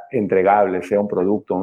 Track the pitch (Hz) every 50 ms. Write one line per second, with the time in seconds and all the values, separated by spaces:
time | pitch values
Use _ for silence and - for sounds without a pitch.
0 | - - - 123 104 90 98 95 92 98 101 104 101 95 92 90 87 - 104 101
1 | 104 101 - 92 90 98 104 101 - - 98 90